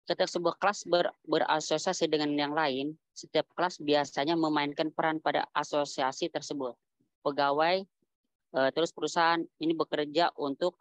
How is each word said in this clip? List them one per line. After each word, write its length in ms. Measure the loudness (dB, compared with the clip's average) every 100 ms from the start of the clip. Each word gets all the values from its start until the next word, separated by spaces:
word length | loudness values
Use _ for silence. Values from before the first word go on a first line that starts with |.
Ketika 240 | -4 -2 0
sebuah 320 | 0 -2 0
kelas 240 | -2 -2 0
ber-, 240 | 0 0 -4 -2
berasosiasi 800 | 0 2 0 0 -2 0 0 0
dengan 240 | 2 0
yang 240 | 0 0 0
lain, 400 | 0 0 -4 -8 _
setiap 320 | -20 -4 -2 -2
kelas 240 | -2 -2 -2
biasanya 560 | 2 2 2 -2 0
memainkan 560 | 2 2 0 -2 -2 -4
peran 320 | 0 -2 0
pada 240 | 0 -2 -2
asosiasi 800 | -4 -2 -2 -2 -2 -4 -2 -6
tersebut. 400 | -6 -6 -6 -6 -8 _ _ _ _
Pegawai, 640 | -4 0 0 2 2 0 -4 _ _ _ _ _ _ 0
eh, 120 | 2
terus 160 | 2 -2
perusahaan 500 | -2 -2 2 2 2 -2 _
ini 160 | -2 0
bekerja 560 | -2 -2 0 2 2 0
untuk 320 | -6 -2 -4 _